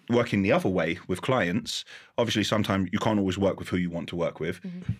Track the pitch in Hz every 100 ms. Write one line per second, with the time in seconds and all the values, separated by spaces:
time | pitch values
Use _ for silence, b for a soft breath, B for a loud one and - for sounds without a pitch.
0 | - 120 113 101 98 180 107 92 80 85
1 | - 92 - 127 87 92 - - - B
2 | B - 113 110 95 107 104 98 92 104
3 | 113 107 95 92 98 - 90 95 90 85
4 | 73 87 80 - 78 90 185 180 -